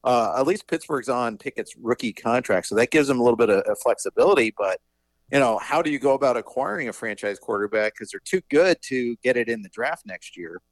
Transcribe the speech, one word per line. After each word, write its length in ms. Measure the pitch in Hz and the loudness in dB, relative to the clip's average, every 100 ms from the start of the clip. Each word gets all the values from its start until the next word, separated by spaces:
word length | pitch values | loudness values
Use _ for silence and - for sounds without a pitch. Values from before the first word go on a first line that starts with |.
Uh, 300 | - 123 107 87 | 2 2 2 0
at 100 | 143 | 0
least 220 | 202 - | -2 -4
Pittsburgh's 400 | 165 - 143 123 | -6 -2 -4 -2
on 280 | 123 117 104 | -2 -2 -4
Pickett's 380 | 139 - 101 - | -10 -10 -12 -8
rookie 360 | 117 120 117 | -4 -2 -4
contract, 560 | - 113 123 - 92 - | -4 0 0 2 -2 0
so 80 | 101 | 0
that 160 | 123 | 2
gives 160 | 156 143 | 2 2
them 100 | 127 | 2
a 60 | |
little 140 | 120 113 | 2 4
bit 120 | 113 | 4
of, 120 | 98 | 4
of 140 | 107 104 | 2 0
flexibility. 720 | 123 107 98 - 156 180 113 - | 0 -2 -2 2 4 4 2 0
But, 220 | 98 92 _ _ _ _ _ | -4 -4 _ _ _ _ _
you 80 | 139 | 2
know, 180 | 127 107 | 2 0
how 240 | - 147 | 0 0
do 80 | 160 | 0
you 80 | 139 | 0
go 160 | 139 | 2
about 220 | 135 139 120 | 2 2 0
acquiring 540 | - - 147 104 123 | -4 -6 -4 -4 -6
a 20 | |
franchise 480 | - 113 101 104 98 | -8 -8 -6 -6 -6
quarterback? 560 | - 104 101 107 107 - | -4 -2 0 0 -2 -4
'Cause 140 | 107 | -16
they're 80 | - | -14
too 180 | - 185 _ | -4 -4 _
good 260 | 143 185 - | 4 4 2
to 340 | - 131 120 120 | -2 -2 -2 -2
get 120 | 127 120 | 0 0
it 120 | 117 | -2
in 140 | 113 | -4
the 80 | 98 | -8
draft 360 | - 127 165 104 | -8 -6 -6 -12
next 300 | 92 - - | -16 -16 -16
year. 240 | 82 90 _ | -14 -14 _